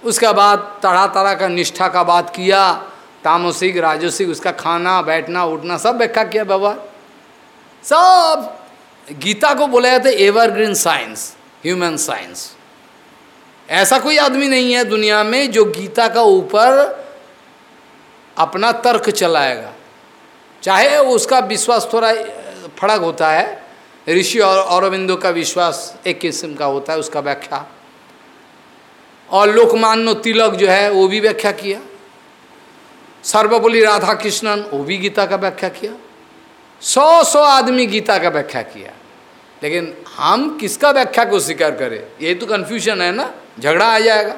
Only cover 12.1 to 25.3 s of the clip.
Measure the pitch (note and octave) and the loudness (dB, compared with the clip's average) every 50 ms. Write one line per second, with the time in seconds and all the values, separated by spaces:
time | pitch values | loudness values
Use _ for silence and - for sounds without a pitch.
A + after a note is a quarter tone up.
12.1 | B2 G#2 F#2 F2 F2 - - - - - - - _ _ _ _ _ _ _ _ | -6 -10 -10 -14 -16 -16 -16 -16 -18 -20 -20 -20 _ _ _ _ _ _ _ _
13.1 | _ _ _ _ _ - _ - _ - - - D3+ F3+ G3 - B3+ C4 - D4 | _ _ _ _ _ -20 _ -20 _ -20 -10 -4 0 0 2 2 2 0 0 0
14.1 | D4+ D4 D4 C#4 B3+ C4+ C#4 C#4 C4+ B3+ B3+ B3 B3 B3 B3 G3+ G#3+ G#3+ G#3+ G#3+ | 0 2 2 2 0 0 0 0 0 0 2 2 0 0 0 0 -2 0 0 2
15.1 | G#3 G#3+ G#3+ G#3+ A#3 C4+ C#4+ B3+ G3+ A3 G#3 F#3+ - F3+ G3 F#3+ - A#3 A3+ A3 | 2 2 0 0 0 -2 -2 0 2 2 2 2 0 -8 -10 -4 0 0 0 2
16.1 | A3+ A3+ A#3 G#3 F#3+ F#3 F3 - - G#3 A3+ B3+ C4+ C4+ C#4+ - - - - - | 2 4 4 4 4 4 2 0 2 4 4 4 4 4 2 0 -2 -12 -14 -20
17.1 | - - - - - - _ - - _ _ _ - - _ _ - - - _ | -20 -20 -20 -20 -20 -20 _ -20 -20 _ _ _ -20 -20 _ _ -20 -20 -20 _
18.1 | - - _ _ - - D#3+ D#3+ - F#3 G#3+ A#3 A#3 A#3 - B3 A#3 G#3+ - G#3+ | -20 -20 _ _ -2 -2 -2 -2 0 -2 0 0 0 2 2 2 2 2 0 -2
19.1 | G#3 - F#3+ E3+ E3 D3+ C#3 C3 B2 A2 A2+ G#2+ - - - - - - - - | -2 0 0 0 2 2 0 0 -2 -6 -10 -16 -18 -20 -20 -20 -20 -20 -20 -20
20.1 | - _ - - - _ - - - - - F#3+ F#3+ F#3+ A#3+ C#4+ C#4+ D4 C#4 C4 | -20 _ -20 -20 -20 _ -20 -20 -20 -8 -2 0 2 4 4 4 4 4 2 4
21.1 | B3 A3 - - C4 B3+ B3+ - A3 F#3+ - A#3 A#3+ A3 - - - A3+ A3+ A3 | 2 0 2 2 2 2 2 0 -4 -4 0 0 0 0 0 0 -2 0 2 2
22.1 | A3+ A3 A3 - - - - - - - F3+ D#3+ - - F#3 G3+ A3 G#3 E3+ E3 | 0 -2 -4 -10 -12 -16 -16 -18 -18 -18 -18 -20 -8 -4 0 0 0 0 0 -4
23.1 | D#3 - D#3+ D#3 D#3 E3 G#3+ G#4 G4+ - - - - - - - - - _ D#3 | -2 0 0 2 2 2 0 -2 -6 -14 -18 -20 -20 -20 -20 -20 -20 -14 _ 0
24.1 | E3 F#3 F3+ - - A#3 G3+ F#3+ F#3+ F#3+ F#3+ F3+ F3 F3+ F#3+ F#3+ F#3+ F#3+ F#3+ F#3 | 0 0 0 0 0 2 2 4 4 2 2 2 0 2 2 0 -2 -2 -2 -4
25.1 | F#3 F3+ F#3+ F#3+ | -4 -2 -2 -2